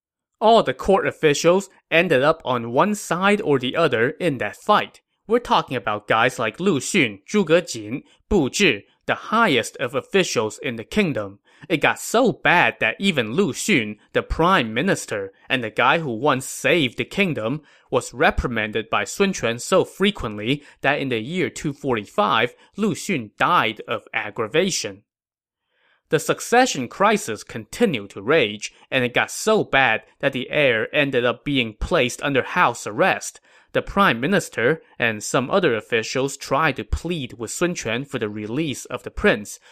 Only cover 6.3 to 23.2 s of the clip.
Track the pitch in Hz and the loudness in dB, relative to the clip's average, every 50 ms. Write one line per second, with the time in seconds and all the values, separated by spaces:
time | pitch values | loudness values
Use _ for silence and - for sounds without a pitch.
6.3 | - - 117 110 - - - 208 160 127 - - - 190 135 107 101 98 _ - | 2 -2 -4 -4 -4 -2 0 0 0 0 0 0 0 2 2 0 -2 -6 _ -2
7.3 | - 208 185 151 160 180 170 - - 113 104 107 127 156 - _ _ _ _ - | -2 0 2 4 2 2 2 0 -8 -12 -10 -10 -10 -10 -12 _ _ _ _ 0
8.3 | 214 185 139 120 - - 208 160 107 98 - _ _ _ _ - 120 - - - | 2 2 2 2 2 2 2 2 2 0 -4 _ _ _ _ -4 -4 -4 -4 0
9.3 | 208 226 233 190 135 113 107 - - - 139 120 139 127 - _ - 196 170 - | 2 2 4 4 4 2 0 -2 -6 -6 -6 -4 -4 -6 -4 _ 2 2 2 2
10.3 | - 123 110 107 - - - 135 117 110 107 - - 214 202 160 - 107 104 98 | 0 -2 -2 -2 -4 -6 -8 -8 -8 -8 -8 -4 -2 0 0 0 -2 -4 -6 -8
11.3 | 104 - _ _ _ _ - - 180 143 - 123 113 - - - - 226 269 202 | -12 -18 _ _ _ _ -6 -4 0 2 2 2 0 0 -2 0 2 4 4 2
12.3 | - - - 147 165 175 131 113 - - 113 110 - - 196 196 165 139 113 104 | 2 2 2 2 4 4 4 2 0 0 -2 -2 0 0 0 0 0 0 0 0
13.3 | 120 180 208 143 120 - - - 196 131 107 104 110 - _ _ - 123 - - | 0 0 0 0 -2 -4 -2 0 2 2 0 -2 -8 -12 _ _ -2 -2 -2 -2
14.3 | - - 160 180 190 170 120 110 110 123 165 196 160 - - - 120 101 98 95 | 0 0 2 4 4 2 0 0 -2 -2 0 0 -2 -2 -4 -6 -6 -6 -6 -8
15.3 | - _ _ - 135 127 113 107 - - 120 131 156 170 160 135 113 107 139 151 | -12 _ _ -4 -4 -4 -4 -2 0 2 4 4 2 2 0 -4 -4 -2 0 0
16.3 | 135 131 - - - - - - 165 175 139 117 - - 123 - - 190 202 175 | 0 0 -2 -8 -6 -2 0 2 2 2 2 0 -2 -4 -8 -4 -2 -2 0 0
17.3 | 135 113 107 113 143 151 - _ _ _ _ - 135 123 - - 117 120 160 196 | -2 -2 -4 -4 -4 -6 -8 _ _ _ _ -2 -2 -2 -2 -4 -2 0 0 2
18.3 | - - - 139 117 110 107 107 107 113 104 - 117 104 101 - - - 101 95 | 2 0 -2 -2 -2 -2 -2 -2 -4 -4 -4 -2 -2 -2 -2 -2 -2 0 0 0
19.3 | - - - 117 117 120 - - 196 175 127 - - - 190 208 202 - - 113 | 0 -2 -2 -4 -4 -4 -2 2 2 2 2 0 -2 -2 0 0 0 -2 -6 -8
20.3 | 104 104 104 120 143 147 - - - _ - 135 147 147 143 131 123 110 110 139 | -8 -4 -2 -2 -2 -2 -4 -12 -8 _ 0 0 0 0 -2 -2 -4 -4 -4 -4
21.3 | 175 185 151 104 - - - 151 135 - - 135 120 107 101 - - - 208 196 | -4 -4 -4 -4 -4 -6 -6 -6 -6 -4 -4 -2 -2 -2 -4 -4 -2 0 0 2
22.3 | 131 110 120 120 - _ _ _ _ 190 214 202 143 - - - 185 131 | 2 2 0 0 -2 _ _ _ _ -4 -2 -2 -2 -2 -4 -4 -4 -4